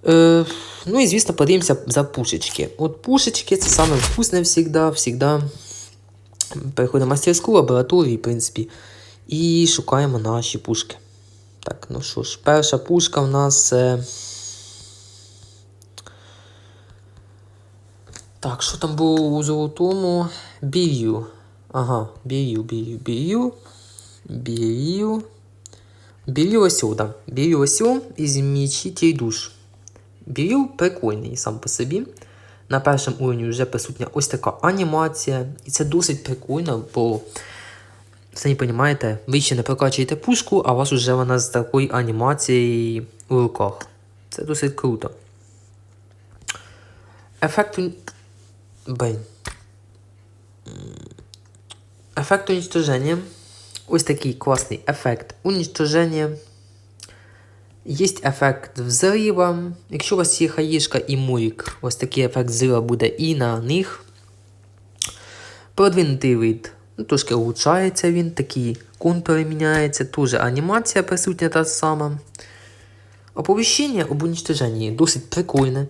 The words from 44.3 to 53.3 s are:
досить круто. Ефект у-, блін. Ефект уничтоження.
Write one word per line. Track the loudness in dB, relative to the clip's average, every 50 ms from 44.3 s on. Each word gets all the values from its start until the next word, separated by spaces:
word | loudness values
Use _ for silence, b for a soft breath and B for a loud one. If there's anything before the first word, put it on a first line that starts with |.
| -12 -10 -6
досить | -6 -4 -2 -2 -2 -4
круто. | 0 -2 -2 -2 0 -4 -8 -10 -12 -20 -20 -20 -20 -20 -20 -20 -20 -20 -20 -20 -20 -20 -20 -20 -20 -20 -20 -20 -20 -20 -20 -20 -20 -12 -12 -12 B B B B B B B B B B B B B B B B -4 -4
Ефект | -2 2 0 0 0 0 -4
у-, | -4 -4 -6 -10 -18 -20 -20 -20 -20 -20 -20 -20 -20 -20 -20 -20 -20 -20 -20 -20 -10
блін. | -10 -4 -2 -2 -2 -2 -4 -8 -14 -20 _ -14 -14 -14 -14 -20 -20 -20 -20 _ _ -20 -20 -20 _ -20 -20 -20 _ -20 _ -20 _ -20 -20 _ -18 -18 -16 -16 -18 -18 -18 -20 -20 -20 -20 -20 -20 -20 -20 _ -20 _ -20 _ _ -20 _ -20 -20 -20 -20 -20 -10 -6 -6
Ефект | 0 2 0 0 2 0
уничтоження. | -2 -2 -2 -2 -2 0 0 2 0 0 0 0 -2 -2 -4 B